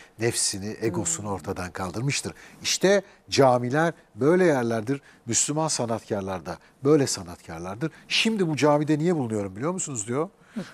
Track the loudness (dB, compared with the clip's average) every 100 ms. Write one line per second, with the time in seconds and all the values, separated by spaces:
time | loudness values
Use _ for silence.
0 | -20 -4 -2 0 -2 -4 -8 -4 -4 -2
1 | -4 -4 -6 -6 -6 -8 -8 -8 -8 -4
2 | -4 -4 -6 -12 -18 -8 -4 2 4 4
3 | 0 _ -2 4 6 6 2 0 0 -2
4 | _ 0 2 6 4 4 0 -2 -2 -6
5 | -8 _ -4 -2 0 -2 -2 -2 -2 -4
6 | -4 -4 -4 -8 -10 -12 -16 _ 4 4
7 | 4 -2 -8 -14 -14 -10 -10 -8 -8 -10
8 | -2 0 2 2 0 4 4 4 2 2
9 | 2 0 -2 -4 -4 -6 -6 -6 -6 -8
10 | -4 -4 -4 -8 _ -14 -14